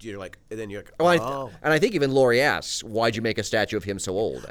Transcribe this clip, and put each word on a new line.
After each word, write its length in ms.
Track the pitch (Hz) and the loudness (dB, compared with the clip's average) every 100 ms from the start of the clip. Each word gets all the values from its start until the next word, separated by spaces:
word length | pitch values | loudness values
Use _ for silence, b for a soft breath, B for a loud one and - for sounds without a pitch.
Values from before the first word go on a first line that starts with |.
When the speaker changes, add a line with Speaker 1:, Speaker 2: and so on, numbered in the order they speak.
Speaker 1:
you're 160 | 110 98 | -14 -12
like, 220 | 92 - - | -12 -16 -14
and 100 | 110 | -10
then 120 | 107 | -10
you're 100 | 101 | -10
like, 100 | - - | -10 0
Speaker 2:
Oh, 60 | 170 | 4
I 120 | 170 | 4
Speaker 1:
"Oh." 280 | 117 139 127 | 0 -6 -10
Speaker 2:
th-, 80 | - | -6
and 100 | 147 | 0
I 60 | 156 | 2
think 160 | 214 | 2
even 180 | 185 139 | 2 2
Laurie 300 | 135 127 120 | 4 6 6
asks, 420 | 143 90 - - | 4 0 -4 -8
"Why'd 320 | 113 107 117 110 | -6 0 0 0
you 60 | |
make 160 | 113 110 | -2 -2
a 60 | |
statue 340 | 104 113 104 107 | -2 0 0 -2
of 60 | |
him 160 | 95 98 | -4 -6
so 140 | - 92 | -4 -2
old?" 320 | 107 64 - | -2 -4 -8